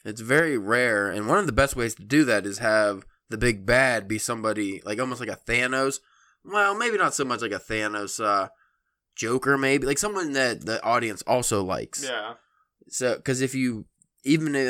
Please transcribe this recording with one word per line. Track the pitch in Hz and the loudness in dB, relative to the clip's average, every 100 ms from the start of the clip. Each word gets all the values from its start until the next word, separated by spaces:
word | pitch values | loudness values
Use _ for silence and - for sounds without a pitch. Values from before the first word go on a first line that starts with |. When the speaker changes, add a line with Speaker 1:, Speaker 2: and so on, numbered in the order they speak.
Speaker 1:
It's | 107 107 | -14 -8
very | 113 143 165 131 | 0 2 4 0
rare, | 98 120 123 104 101 | 0 2 2 2 0
and | 95 107 | -2 0
one | 180 | 2
of | 185 | 2
the | |
best | 113 139 131 | 2 2 0
ways | 117 - | -4 -6
to | |
do | 101 143 | 0 2
that | 143 104 98 | 4 2 0
is | 101 | -2
have | 117 110 104 98 - _ - | 2 4 2 0 -8 _ -12
the | 110 | 0
big | 120 104 95 | 0 0 2
bad | 123 131 117 98 | 4 4 2 -2
be | 107 | -4
somebody, | - 117 110 107 101 98 | -4 -2 -2 0 -2 -4
like, | 101 107 | -6 -4
almost | 127 120 | -4 -6
like | 117 | -8
a | 98 - | -8 -2
Thanos. | 120 127 131 135 135 _ _ _ _ | 0 2 0 -2 -4 _ _ _ _
Well, | - 202 202 202 | -4 0 2 2
maybe | 240 208 | 0 0
not | 165 | 0
so | 143 | 0
much | 131 120 | -2 -2
like | 117 | -4
a | 98 | -6
Thanos, | - 110 107 104 101 - | -4 -4 -2 -4 -6 -2
uh, | 107 101 92 - _ _ _ _ _ - | 0 0 0 -8 _ _ _ _ _ -6
Joker, | 110 127 131 139 | -2 0 2 2
maybe. | 135 139 127 | 4 2 2
Like, | 139 | 0
someone | 208 202 165 | -2 -4 -2
that | 139 127 107 82 | 0 0 0 -4
the | 113 | -2
audience | 110 120 113 98 - | 0 0 0 -4 0
also | 123 120 110 | 0 2 0
likes. | 92 76 55 - | 0 -4 -6 -8
Speaker 2:
Yeah. | 139 117 107 - _ _ _ _ _ | -8 -6 -8 -12 _ _ _ _ _
Speaker 1:
So, | - 127 113 | -4 -2 -2
'cause | - 127 | -2 -2
if | 131 | -2
you, | 135 127 113 - _ _ _ | 0 -2 -4 -10 _ _ _
even | 131 156 156 139 | 2 2 2 0